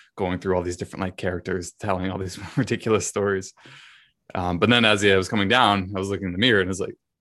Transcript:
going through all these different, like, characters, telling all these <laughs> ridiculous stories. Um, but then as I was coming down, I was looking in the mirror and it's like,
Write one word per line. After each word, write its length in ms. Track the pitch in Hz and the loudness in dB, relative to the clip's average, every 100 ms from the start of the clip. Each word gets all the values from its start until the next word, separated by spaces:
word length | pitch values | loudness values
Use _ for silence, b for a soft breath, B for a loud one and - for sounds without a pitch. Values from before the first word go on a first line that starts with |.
| B - | B -6
going 220 | 90 90 | -4 -2
through 160 | 95 | -2
all 80 | 90 | -2
these 140 | 87 87 | -2 -8
different, 240 | 82 - | -10 -8
like, 140 | 95 - | -8 -4
characters, 560 | 92 90 92 92 85 | -6 -6 -6 -6 -8
telling 380 | - 107 92 95 | -8 -4 -2 -2
all 80 | 98 | -4
these 200 | 95 - | -8 -10
<laughs> 180 | - 143 | -6 -4
ridiculous 480 | 123 117 113 104 - | -2 -2 0 0 0
stories. 480 | 104 101 95 95 _ B B B B B _ _ | -2 -2 -2 -6 _ B B B B B _ _
Um, 240 | 95 90 87 | -6 -2 2
but 100 | 104 | 4
then 160 | 120 | 6
as 180 | 110 104 | 6 4
I 120 | 101 95 | 4 4
was 120 | 90 | 2
coming 200 | 110 98 | -2 2
down, 440 | 123 110 98 95 | 4 4 2 -2
I 40 | 98 | -6
was 100 | 98 | -4
looking 160 | 95 95 | -4 -6
in 60 | |
the 60 | 87 | 0
mirror 220 | 123 101 | 2 4
and 80 | 92 | 2
it's 120 | 95 | -2
like, 160 | - - _ _ | -6 -10 _ _